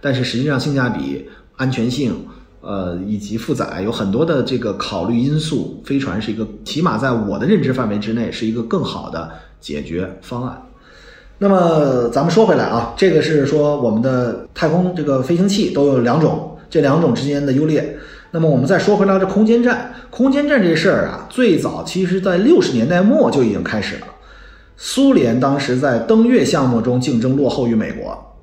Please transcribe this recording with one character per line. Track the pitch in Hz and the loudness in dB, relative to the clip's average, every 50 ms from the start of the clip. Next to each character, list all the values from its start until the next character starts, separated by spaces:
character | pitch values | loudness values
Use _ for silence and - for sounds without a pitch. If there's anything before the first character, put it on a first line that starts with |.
但 | - 143 131 | 0 -2 0
是 | 123 127 | 0 -2
实 | - - 117 | -2 -2 -2
际 | 135 | -2
上 | 151 143 127 | 0 0 0
性 | - 151 143 | -2 -2 0
价 | 135 127 120 | 0 0 -2
比、 | 107 90 69 69 69 67 - - - - - - _ - | -2 -4 -4 -6 -6 -8 -10 -14 -20 -20 -20 -20 _ -4
安 | 131 131 | -4 -2
全 | 127 120 113 123 | -2 -2 -2 -2
性， | 127 - 143 113 90 - - - - - - - _ - | -2 -2 -2 -2 -4 -4 -10 -16 -20 -20 -20 -20 _ -20
呃， | - 101 101 98 92 90 87 90 95 | -12 -10 -8 -6 -6 -6 -6 -6 -6
以 | 104 107 101 | -6 -6 -6
及 | 101 101 104 117 | -6 -6 -8 -8
负 | - - 147 | -4 -4 -4
载， | 123 - - - 92 92 | -4 -4 -6 -6 -6 -4
有 | 107 | -4
很 | 117 - 110 95 | -4 -2 -2 -2
多 | 98 120 160 | 0 0 0
的 | 165 160 135 | 2 0 0
这 | 117 110 131 120 | 0 -2 -2 -4
个 | - 107 95 | -4 -4 -6
考 | 92 - - 104 92 85 | -6 -6 -6 -6 -4 -2
虑 | 104 120 117 | -2 0 0
因 | 123 143 151 156 | 0 0 0 -2
素， | 156 - 156 120 85 - - - - | -2 -2 -4 -4 -4 -6 -10 -14 -8
飞 | - 139 139 | -4 -2 -2
船 | 135 - 85 107 | -2 -2 -4 -6
是 | 113 - | -4 -6
一 | 107 | -6
个， | 110 110 107 - - - | -6 -6 -8 -8 -14 -12
起 | - - 143 | -8 -4 -2
码 | 165 170 - - | 0 0 0 0
在 | 131 135 | -2 -2
我 | 123 113 104 101 101 101 | -2 -2 -2 -4 -4 -2
的 | 110 | 0
认 | 175 214 180 | 2 2 2
知 | 135 127 127 | 2 0 -2
范 | 135 123 104 | -2 -2 -2
围 | 101 101 | -2 -4
之 | 101 110 113 | -4 -4 -4
内， | 120 113 - | -4 -4 -4
是 | - - 117 | -6 -4 -4
一 | 110 113 | -4 -2
个 | 120 110 | -4 -4
更 | - - 185 | -2 -2 -2
好 | 131 - - 87 - - | -2 -4 -6 -8 -10 -10
的 | 82 82 82 80 - - - - - _ | -10 -10 -10 -10 -14 -18 -20 -20 -20 _
解 | - - 71 73 71 | -14 -10 -10 -8 -8
决 | 67 82 87 92 - - - | -6 -6 -6 -6 -8 -10 -16
方 | - - 123 120 127 | -14 -12 -10 -8 -8
案。 | 127 - - - - - - _ - - - - - - - - - - - | -10 -10 -14 -20 -20 -20 -20 _ -20 -20 -20 -20 -20 -20 -20 -20 -20 -8 -2
那 | 202 196 | 2 4
么 | 190 185 175 170 160 156 147 135 127 123 120 117 - | 4 4 4 4 4 2 2 2 2 2 0 0 0
咱 | 135 151 | 0 0
们 | 165 | 2
说 | - 220 226 | 4 4 4
回 | 202 160 | 4 4
来 | 131 113 | 2 2
啊， | - 113 117 117 - - | 0 -2 -2 -4 -4 -2
这 | - 196 190 | 2 2 4
个 | 160 156 | 4 2
是 | - - 160 147 135 | 2 2 2 2 2
说 | 135 147 151 147 147 147 139 | 2 2 2 2 2 0 0
我 | 123 113 | 0 0
们 | 107 110 | 0 2
的 | 120 131 131 127 123 120 104 92 - - - | 0 0 0 0 0 -2 -4 -6 -10 -14 -8
太 | - 175 156 | -4 -2 0
空 | 160 180 180 180 175 | 2 2 0 0 -2
这 | 170 147 | -2 -2
个 | 143 139 131 | 0 0 0
飞 | 127 - 170 | 0 0 0
行 | 170 190 202 | 2 2 2
器 | 196 240 196 - | 2 0 0 0
都 | - 143 143 143 | 0 2 2 2
有 | 131 127 | 2 2
两 | 117 120 131 160 | 2 2 2 2
种， | 156 - - - - - - - - - | 2 2 0 -2 -6 -12 -16 -18 -20 -2
这 | - 165 | 0 2
两 | 143 135 139 165 | 2 4 2 2
种 | 170 143 117 | 2 2 0
之 | - 135 | 0 -2
间 | 143 143 143 143 | -2 -2 -2 0
的 | 139 | 0
优 | 127 139 156 | 0 2 2
劣。 | 156 156 131 - - - - - - - - - - | 2 0 0 -2 -4 -8 -12 -14 -18 -20 -20 -20 -8
那 | - 165 | -2 0
么 | 160 160 | 2 4
我 | 143 - | 4 2
们 | - - | 2 2
再 | 196 170 | 2 2
说 | - - 208 202 | 4 2 2 4
回 | 196 | 4
来 | 196 190 190 | 2 2 2
这 | 190 | 0
空 | 185 - 208 220 | 0 2 2 4
间 | 220 233 240 233 | 4 4 4 4
站， | 247 214 - - - - - - - | 2 0 0 -4 -10 -14 -18 -20 -20
空 | - - 247 269 | -2 0 2 2
间 | 269 285 285 | 2 2 2
站 | 294 302 254 | 2 2 2
这 | 196 170 165 | 4 2 2
事 | 160 - 202 | 2 2 2
儿 | 151 110 90 - | 2 2 0 -4
啊， | 95 - - - | -6 -10 -12 -10
最 | - - 254 220 165 143 | -2 0 2 4 4 2
早 | - 117 - - - | 0 -4 -6 -6 -10
其 | - - 180 190 | -6 -4 -2 -2
实 | 175 180 190 | 0 -2 -2
在 | 180 196 180 175 | 0 0 0 2
六 | 208 269 349 - | 4 4 4 4
十 | 359 - 139 | 4 2 0
年 | 117 110 - | 0 0 2
代 | 175 175 | 2 4
末 | 190 208 277 311 262 - | 4 4 4 4 2 2
就 | - 143 | 2 2
已 | 127 110 | 2 2
经 | 101 90 85 | 0 -2 -4
开 | - - 107 | -4 -4 -4
始 | 95 - 95 | -4 -6 -8
了。 | - - - - - - - - - - - - - - - _ | -10 -14 -16 -20 -20 -20 -20 -20 -20 -20 -20 -20 -20 -20 -20 _
苏 | - - - - 262 277 277 262 | -16 -12 -6 -2 2 4 4 6
联 | 175 135 117 113 123 | 4 4 2 2 2
当 | 135 135 139 143 | 2 2 0 0
时 | - - 123 127 | -2 -2 -2 0
在 | 143 139 123 113 | 0 0 0 0
登 | - - 226 220 226 240 | 2 2 4 4 6 6
月 | 262 214 139 | 4 4 4
项 | - - 160 135 127 | 2 0 0 2 2
目 | 120 113 | 0 0
中 | 107 123 123 127 | 0 0 0 0
竞 | 127 151 131 113 | 0 0 0 0
争 | 110 127 131 139 | 0 0 0 2
落 | 143 120 | 0 0
后 | - - 127 | 0 0 0
于 | 117 117 | 0 0
美 | 107 98 - - | 0 -2 -2 -6
国 | - - - - - - - - - | -10 -10 -10 -12 -12 -16 -20 -20 -20